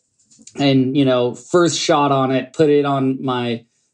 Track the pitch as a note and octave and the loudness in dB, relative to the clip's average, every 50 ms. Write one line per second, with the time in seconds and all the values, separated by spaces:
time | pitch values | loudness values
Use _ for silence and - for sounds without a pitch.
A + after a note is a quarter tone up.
0 | _ _ _ _ _ _ _ _ - - - - C#3+ C#3 C3+ C3+ B2+ B2+ C3+ D3 | _ _ _ _ _ _ _ _ -20 -16 -8 -4 0 0 2 2 0 0 0 0
1 | C#3 C3 B2+ B2 B2 B2 A#2 - - - - F3 F3 D#3+ C#3 - - - E3 D3 | 0 0 0 0 0 -2 -4 -8 -8 -2 0 2 2 2 0 -2 -2 0 0 2
2 | C#3+ C#3 C#3 C3+ C3 B2+ C3 C3 A#2+ - - - D#3+ D3 D3 D3 C#3+ C#3+ C#3 C3+ | 2 2 2 0 0 0 -2 -2 -4 -4 -2 0 2 2 4 2 2 0 -2 -2
3 | C3 C3 C3+ C3+ - C3 B2 B2 A#2+ A#2+ A#2 A2+ - _ _ _ _ _ | -2 -2 -2 -4 -4 -6 -6 -4 -4 -6 -6 -8 -10 _ _ _ _ _